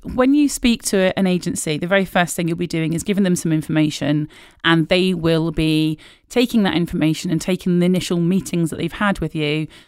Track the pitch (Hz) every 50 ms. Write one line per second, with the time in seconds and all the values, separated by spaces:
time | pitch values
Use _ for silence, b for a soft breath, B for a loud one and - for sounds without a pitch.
0 | - - - 240 254 262 277 294 294 269 - - - 247 233 - - - - 196
1 | 185 185 - - 190 185 180 175 - 175 - - - 165 151 143 175 175 196 196
2 | 190 - - 185 175 160 - - 170 165 170 170 180 165 - 165 160 156 165 165
3 | - - 196 196 202 180 180 170 - 170 160 156 151 - 156 156 156 151 - -
4 | 135 139 151 151 151 - B B B B B B B 165 165 165 156 - 185 185
5 | 185 185 185 170 160 165 165 160 160 165 156 - 160 160 156 156 156 156 156 B
6 | B B B B B B - 240 254 - - 226 196 185 - 170 170 - - 165
7 | 151 156 160 - - 175 160 151 - - 185 180 - 185 175 175 175 180 185 180
8 | - - 185 170 170 170 190 190 - - - 170 170 156 - - 175 165 - -
9 | 208 202 190 - 170 156 - 156 151 147 151 156 156 - B B B